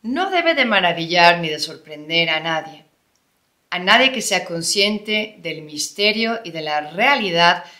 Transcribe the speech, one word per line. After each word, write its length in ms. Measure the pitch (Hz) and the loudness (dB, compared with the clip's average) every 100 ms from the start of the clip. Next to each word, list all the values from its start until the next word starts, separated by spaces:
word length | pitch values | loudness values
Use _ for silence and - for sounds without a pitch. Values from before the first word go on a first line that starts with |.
no 300 | 220 285 381 | -6 -4 -2
debe 240 | 370 330 | 0 0
de 100 | 302 | 2
maravillar 760 | 247 202 180 170 165 175 170 170 | 2 4 2 0 -2 6 6 6
ni 80 | 165 | -2
de 100 | 151 | -6
sorprender 720 | 151 151 - 147 151 165 165 | -8 -10 -18 -18 -2 0 2
a 80 | 160 | 0
nadie, 460 | 160 160 151 151 _ _ _ _ _ _ _ _ _ | -2 -4 -6 -18 _ _ _ _ _ _ _ _ _
a 120 | 175 | -6
nadie 320 | 185 226 262 | 4 4 4
que 100 | 254 | 0
sea 220 | - 190 | -2 -4
consciente 920 | 185 170 165 208 202 214 208 214 - - | -4 -6 -4 0 0 0 -4 -4 -4 -10
del 240 | 170 156 | -10 -10
misterio 760 | 151 147 - - 208 214 226 226 | -12 -10 -10 0 0 2 -2 -4
y 80 | 175 | -8
de 100 | 160 | -8
la 300 | 151 151 151 | -4 -4 -4
realidad 720 | 165 247 277 202 165 170 180 - - | -2 2 2 0 4 4 4 -4 -20